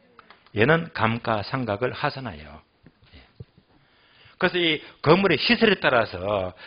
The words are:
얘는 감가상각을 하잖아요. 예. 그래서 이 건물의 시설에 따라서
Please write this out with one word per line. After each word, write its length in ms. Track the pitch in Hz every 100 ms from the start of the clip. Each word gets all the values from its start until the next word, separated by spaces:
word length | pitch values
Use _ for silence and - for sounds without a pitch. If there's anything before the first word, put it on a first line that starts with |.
| _ _ - - _ 104
얘는 380 | 123 165 170
감가상각을 1000 | - 110 117 - 107 98 135 117 101 127
하잖아요. 680 | - 147 139 123 76 76 76 _ _ - _ _ -
예. 60 | - - - _ _ _ _ _ _ _ - -
그래서 200 | 180 175
이 240 | 165 151 - -
건물의 380 | 143 180 196 143
시설에 400 | - 233 220 185
따라서 720 | 151 123 104 90 98 104 92 -